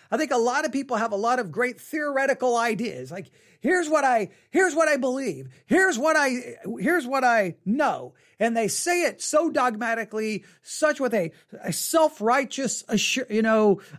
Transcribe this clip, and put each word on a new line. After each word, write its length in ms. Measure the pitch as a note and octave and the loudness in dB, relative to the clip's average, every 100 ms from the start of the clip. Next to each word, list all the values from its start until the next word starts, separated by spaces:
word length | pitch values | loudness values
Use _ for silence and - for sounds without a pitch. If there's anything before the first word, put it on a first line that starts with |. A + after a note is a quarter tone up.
| _ | _
I 60 | A#3 | -2
think 140 | D4+ | 0
a 80 | B3 | 0
lot 260 | A#3 C4+ | 0 0
of 80 | D#4 | -2
people 240 | C4+ C4+ A3+ | -4 -4 -2
have 160 | A3+ | -2
a 40 | G3+ | -2
lot 220 | A3+ B3+ | 0 0
of 120 | G3+ | -2
great 300 | D#3 B3 - | -4 -4 -4
theoretical 760 | - D#4 D4 C4+ C4+ B3+ B3+ A#3+ | -8 -6 -2 0 0 0 0 2
ideas. 540 | A#3 A3 A3+ - B2+ | 0 -2 -4 -8 -12
Like, 220 | F3 - _ _ _ | -14 -16 _ _ _
"Here's 280 | C4 F4+ D#4 | 0 0 2
what 160 | D4+ | 2
I, 240 | C4+ A#3+ G3 - _ | 2 2 0 -8 _
here's 240 | D#4+ F#4 | 0 2
what 120 | D4 D#4 | 2 2
I 100 | C#4 | 2
believe. 520 | B3+ C4 C4 C3+ C3 - - | 0 -2 -4 -8 -12 -14 0
Here's 320 | D#4 F#4+ A#3+ | 4 4 2
what 160 | D4+ | 2
I, 420 | D#4 C#4 B3 B3 A#3 F#3 A#3 | 2 2 -2 -6 -12 -10 -4
here's 260 | G#3 F4 | 0 0
what 200 | B3 C4+ | 0 0
I 320 | B3+ A#3 F#3+ - | 2 2 0 -4
know." 500 | F3+ B3+ C#4 C#3+ B2 - _ - | -4 0 0 -2 -8 -18 _ -2
And 180 | A3+ A#3 | 0 0
they 120 | G#3+ | -2
say 360 | - E4+ F4 | -2 -2 0
it 160 | D4+ - | 0 -2
so 300 | - D4+ E4+ | 0 0 2
dogmatically, 920 | D#4+ B3 G#3+ A#3 A3+ A3 G#3+ A3 G#3+ - _ | 2 0 -2 -4 -4 -6 -6 -4 -6 -8 _
such 380 | - - D4+ D4 | -16 -2 0 0
with 140 | B3+ | 0
a, 180 | A3 F#3+ - _ - | 0 -2 -6 _ -12
a 120 | - | -8
self-righteous 1120 | - - D#4+ D#4 D#4 G#3+ C4 C#4 - C4 - | -6 0 2 2 2 0 2 0 -4 -4 -6
assu-, 440 | - G#3+ - B3+ B3+ | -2 -2 0 -2 -2
you 140 | G#3+ | 0
know, 380 | A3 A3 G#3+ F#3 - | 4 4 4 2 -2